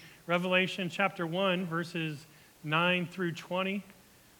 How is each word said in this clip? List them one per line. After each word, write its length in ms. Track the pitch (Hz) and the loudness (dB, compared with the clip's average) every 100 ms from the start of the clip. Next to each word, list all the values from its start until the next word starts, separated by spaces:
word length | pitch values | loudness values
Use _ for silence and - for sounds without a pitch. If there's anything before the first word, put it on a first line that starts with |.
| - - - | -12 -12 0
Revelation 600 | 175 185 185 185 - 180 | 0 4 4 2 0 -4
chapter 380 | - 196 - 165 | 0 0 0 -2
one, 400 | 175 196 180 185 | 2 2 2 0
verses 580 | 160 165 170 160 147 - - - - | -4 -4 -4 -4 -6 -12 -20 -20 -10
nine 420 | 151 156 180 180 | -2 2 4 2
through 280 | 170 190 175 | 0 -2 -4
twenty. 500 | 165 - 180 190 202 - - - - - | -4 -4 -2 -2 -4 -8 -18 -20 -20 -20